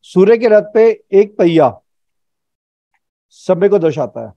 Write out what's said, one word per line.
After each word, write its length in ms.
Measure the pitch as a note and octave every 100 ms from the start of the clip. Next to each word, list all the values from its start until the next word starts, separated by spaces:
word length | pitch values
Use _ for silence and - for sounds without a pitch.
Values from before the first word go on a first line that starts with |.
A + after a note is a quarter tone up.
सूर्य 360 | - F3+ G3 A#3
के 100 | A#3
रथ 160 | G#3+ G#3
पे 300 | - A3+ G#3+ _
एक 260 | G3 G#3 -
पहिया 440 | F3 D#3+ C3+ G#2 _ _ _ _ _ _ _ _ _ _ _ _ _ _ _
समय 400 | _ - F3+ G3
को 100 | G3+
दर्शाता 480 | D#3+ D#3 B2 A#2
है 60 | A2